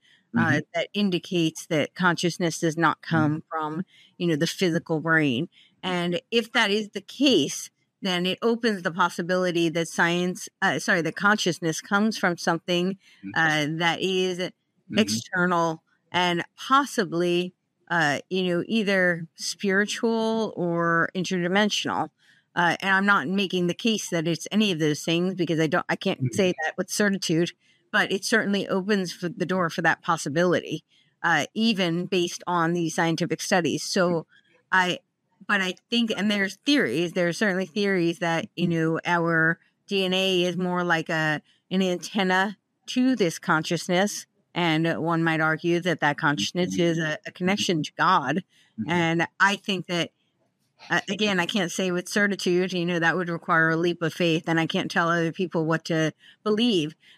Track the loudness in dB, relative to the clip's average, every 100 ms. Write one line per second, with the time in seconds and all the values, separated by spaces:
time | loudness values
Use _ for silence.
0 | _ _ _ 0 2 0 -2 -6 -4 -2
1 | 0 0 -2 0 0 -2 -2 -2 -2 0
2 | 0 2 -2 -2 -4 -2 -2 2 0 0
3 | 0 2 2 0 -4 -6 -4 -6 -8 _
4 | _ -4 -2 0 -2 0 0 0 -2 -2
5 | 2 2 4 0 -4 _ _ _ -6 -2
6 | -2 -4 -2 -2 0 0 2 0 -2 -10
7 | -12 0 4 4 2 -4 -14 _ _ _
8 | -4 -2 -2 -2 -2 0 0 -2 -4 0
9 | -2 -2 -2 0 0 0 0 0 -2 0
10 | 2 2 -2 -4 -12 -4 -2 0 0 0
11 | 0 0 0 2 0 -2 -4 -4 -2 0
12 | 0 0 -2 0 -2 -2 -2 -2 -2 -4
13 | _ _ -6 0 2 2 0 0 -2 0
14 | -2 0 -2 -2 -8 -10 _ _ -4 0
15 | 0 -2 -4 0 2 2 0 -2 _ _
16 | _ 0 0 0 -4 -12 2 2 2 -2
17 | -2 0 0 0 -2 -8 _ _ -4 0
18 | 2 0 -2 -2 0 -2 0 -2 0 2
19 | 2 0 -6 -10 -10 -4 0 0 0 -2
20 | -2 0 0 0 -2 -2 -2 0 2 2
21 | 0 -2 -4 -2 0 2 2 0 -2 -4
22 | -4 -10 _ _ _ 0 0 2 2 2
23 | 4 2 2 -2 0 0 0 0 -2 -2
24 | -2 -2 0 -2 -2 0 2 2 0 0
25 | 0 0 0 -2 0 0 2 0 -2 -2
26 | -2 -2 -2 0 0 0 -4 -6 -4 0
27 | 0 0 0 0 0 -4 _ _ _ -2
28 | 0 -2 0 0 2 -2 -2 -2 0 -2
29 | -2 -6 -8 -4 -2 0 -2 0 0 0
30 | 0 -2 0 2 2 2 -2 -10 -12 _
31 | _ _ 0 0 0 0 0 2 0 -2
32 | -2 -2 -2 -4 -2 0 2 0 -2 0
33 | 0 0 -2 -4 -2 0 0 -2 -2 0
34 | 0 0 -6 _ _ _ _ 0 0 -2
35 | -10 _ _ _ -2 0 -2 -6 _ -2
36 | 0 0 0 0 -2 -2 0 2 2 0
37 | -2 0 -2 0 0 0 -2 -2 0 2
38 | 0 0 -2 -2 -4 -2 0 2 0 0
39 | 0 0 2 4 2 0 _ _ -4 -2
40 | 0 0 2 2 0 0 -2 0 0 0
41 | 0 0 0 -2 -6 _ _ 0 0 -2
42 | -4 -2 2 2 0 -4 _ _ -6 0
43 | 2 2 0 0 0 0 0 -4 0 2
44 | 0 -2 -14 _ _ -2 0 2 0 0
45 | -2 0 0 2 0 0 0 0 0 0
46 | 0 2 0 0 -2 -2 -2 2 2 2
47 | -2 -6 -10 -4 -2 0 0 0 -2 0
48 | 2 2 2 -2 -6 _ _ -8 -2 2
49 | 2 2 0 2 2 2 -4 -6 -4 -4
50 | -4 _ _ _ _ _ _ _ -4 -2
51 | -2 -2 0 0 0 -2 -2 -2 -2 -2
52 | -2 0 0 0 0 2 0 -2 -2 2
53 | 2 0 -2 -4 0 4 4 2 0 0
54 | -4 0 2 2 0 0 0 -2 -2 0
55 | 0 2 0 -2 -4 -2 0 -2 -2 -2
56 | -2 -4 -16 _ -2 2 2 2 0 -6
57 | -20